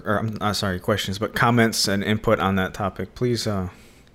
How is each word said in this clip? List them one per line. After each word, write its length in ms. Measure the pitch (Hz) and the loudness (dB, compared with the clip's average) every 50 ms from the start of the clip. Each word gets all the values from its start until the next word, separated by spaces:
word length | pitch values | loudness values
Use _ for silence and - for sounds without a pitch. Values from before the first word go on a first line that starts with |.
| - | -2
or, 120 | 101 104 - | -2 0 0
I'm, 180 | 110 110 107 - | -2 -4 -4 -4
I'm 140 | 92 104 98 | -2 -2 -2
sorry, 240 | - - 98 90 90 | -2 -2 -2 -4 -2
questions, 400 | - - 107 98 - - 95 98 | -2 0 0 0 -2 -4 -4 -4
but 160 | 107 101 - | -4 -4 0
comments 540 | - 127 120 120 120 113 113 107 - - 110 | 2 2 4 6 6 4 4 2 0 0 0
and 160 | 98 101 98 | 0 0 0
input 340 | 98 107 107 - 117 107 - | 0 -2 0 2 2 2 4
on 160 | 85 95 95 | 2 2 2
that 180 | 98 95 87 | 0 0 -2
topic, 440 | - - 104 95 - - 95 - - | -4 -4 -4 -4 -4 -6 -10 -10 -6
please, 320 | - 127 123 120 110 - 110 | -2 0 0 0 0 -2 -2
uh, 200 | 104 95 92 90 - - - - - - - - | -2 -2 -4 -6 -8 -12 -20 -20 -20 -20 -20 -20